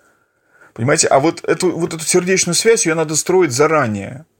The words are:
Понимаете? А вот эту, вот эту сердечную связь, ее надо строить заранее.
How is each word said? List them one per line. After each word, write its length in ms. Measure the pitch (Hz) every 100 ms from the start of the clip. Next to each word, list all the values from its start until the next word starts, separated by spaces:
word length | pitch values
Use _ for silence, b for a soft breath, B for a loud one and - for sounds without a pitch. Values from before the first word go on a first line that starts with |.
| b b b b b b b
Понимаете? 340 | - 123 160 -
А 120 | 139
вот 240 | 156 170
эту, 340 | - 165 185 165
вот 160 | 170
эту 100 | 160
сердечную 520 | 160 180 175 185 175 165
связь, 300 | 220 226 165
ее 100 | 160
надо 200 | 156 151
строить 360 | - 185 170
заранее. 720 | 120 156 160 120 104 101 123 -